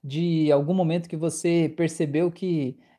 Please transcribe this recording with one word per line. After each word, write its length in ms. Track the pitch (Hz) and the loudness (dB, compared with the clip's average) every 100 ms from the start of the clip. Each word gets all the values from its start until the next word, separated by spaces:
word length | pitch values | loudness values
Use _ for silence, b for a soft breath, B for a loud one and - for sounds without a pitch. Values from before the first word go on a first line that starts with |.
de 480 | 139 147 175 160 151 | -8 -2 0 2 4
algum 220 | 143 147 | 4 2
momento 340 | 185 160 175 170 | 0 2 0 -4
que 80 | 156 | -4
você 580 | 165 165 175 170 160 165 | -4 -2 0 2 2 0
percebeu 520 | 165 165 151 151 175 | -2 0 -2 0 0
que, 480 | 170 185 160 131 - b | -2 -2 -2 -2 -6 b